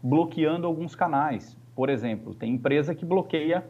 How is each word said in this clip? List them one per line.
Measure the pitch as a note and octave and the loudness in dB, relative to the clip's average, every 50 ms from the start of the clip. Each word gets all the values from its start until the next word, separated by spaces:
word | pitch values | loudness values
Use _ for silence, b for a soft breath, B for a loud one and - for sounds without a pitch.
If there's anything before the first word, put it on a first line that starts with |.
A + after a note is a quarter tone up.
bloqueando | B2+ B2+ C#3 D#3 E3+ E3 - E3+ D#3 D3+ D#3+ F3 E3+ | 0 4 4 4 2 2 0 0 0 0 0 0 -2
alguns | F3 E3 D#3 E3+ E3 - | -2 -2 -4 -6 -10 -2
canais. | - F#3 E3+ D3 C#3 D3 D3+ C3 G2 - - - - - - - | -2 0 2 2 0 0 0 -2 -6 -8 -12 -20 -20 -20 -16 -4
Por | - C3 C3+ | -2 0 0
exemplo, | C#3 A#2 A#2 A#2 A2 G2+ - - G#2 | 0 0 0 -4 -4 -4 -6 -12 -12
tem | - A2+ A2+ B2+ | -8 -4 -2 -2
empresa | B2+ B2 C#3 C#3 D3 D3 C#3+ E3+ | 0 2 4 4 4 2 2 -2
que | E3+ - | -4 -2
bloqueia | E3 F3+ D3+ B2+ - - D#3+ D3+ D#3+ E3+ F#3 F3+ | 2 2 2 2 2 -2 0 2 2 0 0 -2